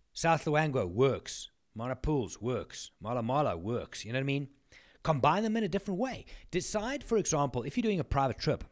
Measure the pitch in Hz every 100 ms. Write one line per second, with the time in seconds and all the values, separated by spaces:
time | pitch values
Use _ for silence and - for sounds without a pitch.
0 | _ - 165 160 160 151 156 127 92 95
1 | 135 101 - - - _ _ 107 123 123
2 | 151 147 95 - 113 117 - - - _
3 | 104 123 113 139 127 85 95 120 - -
4 | 104 127 139 139 139 _ _ - - _
5 | - 143 147 180 220 226 202 190 208 180
6 | 254 196 - - - 180 - 214 226 277
7 | - 226 - 156 143 123 120 - 220 190
8 | 127 139 135 - - 101 -